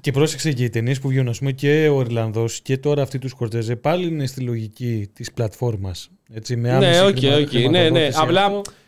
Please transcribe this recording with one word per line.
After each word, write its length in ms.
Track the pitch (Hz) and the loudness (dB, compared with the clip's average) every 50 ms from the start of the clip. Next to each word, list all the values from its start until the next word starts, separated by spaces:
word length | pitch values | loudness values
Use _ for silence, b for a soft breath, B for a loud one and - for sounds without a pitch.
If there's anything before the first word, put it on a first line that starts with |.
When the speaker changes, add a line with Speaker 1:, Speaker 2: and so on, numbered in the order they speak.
Speaker 1:
και 100 | - - | -4 -2
πρόσεξε 400 | 123 135 151 151 151 131 - 160 | 0 2 2 0 0 -2 -2 -2
και 120 | 143 120 127 | 0 0 -2
οι 60 | 117 | -2
ταινίες 300 | 101 117 113 123 139 131 | -2 -2 -2 -2 -2 -2
που 80 | 135 139 | -2 -2
βγαίνουν, 220 | 131 135 131 120 | 0 0 0 0
ας 80 | 117 - | -2 -4
πούμε, 140 | 135 135 | -4 -4
και 380 | 135 135 143 143 147 156 156 151 143 | -4 -2 0 2 2 4 4 4 2
ο 80 | 135 | 2
Ιρλανδός 580 | 127 117 117 117 113 113 104 113 117 113 - - | 0 0 -2 -2 -2 -2 -2 -2 -2 -2 -4 -6
και 160 | - - 135 135 | -4 -4 -2 -2
τώρα 240 | 135 147 147 143 | 0 0 0 0
αυτή 180 | 135 131 - 131 | 0 -2 -4 -6
του 80 | 127 131 | -8 -8
Σκορτέζε, 460 | - - 120 110 104 117 113 110 120 | -8 -6 -6 -4 -4 -4 -4 -4 -4
πάλι 320 | 107 - 147 165 180 185 175 | -4 -2 -2 0 0 -2 -2
είναι 180 | 165 151 139 | -4 -4 -4
στη 160 | 127 - - | -6 -6 -6
λογική 680 | 127 120 120 113 110 107 - - 123 120 117 110 101 98 _ | -6 -6 -4 -6 -6 -8 -10 -8 -6 -4 -4 -4 -6 -8 _
της 180 | - 117 - | -14 -16 -10
πλατφόρμας. 760 | - - 117 107 - - 123 120 110 98 95 95 87 - - - _ _ _ - 110 | -6 -4 -4 -4 -4 -4 -4 -4 -4 -4 -6 -8 -8 -10 -14 -18 _ _ _ -18 -16
Έτσι, 220 | 110 110 - 127 | -12 -8 -6 -4
με 120 | 117 120 120 | -2 0 2
Speaker 2:
Ναι, 60 | 123 | 2
Speaker 1:
άμεση 300 | 131 196 180 170 175 190 | 4 4 6 6 6 6
Speaker 2:
οκ, 120 | 202 196 - | 4 4 2
Speaker 1:
χρημα-, 180 | 127 139 143 151 | 2 2 4 4
Speaker 2:
οκ, 120 | 147 147 131 | 2 2 2
ναι, 60 | 117 | 2
ναι. 100 | 120 135 | 2 4
Speaker 1:
χρηματοδότηση 500 | 160 180 175 160 165 165 156 143 120 156 | 4 4 4 4 4 2 2 2 2 2
Speaker 2:
Απλά, 240 | 156 160 170 185 196 | 2 2 4 2 2
Speaker 1:
αυτό. 160 | 202 202 202 202 B B B B | 2 0 -2 -6 B B B B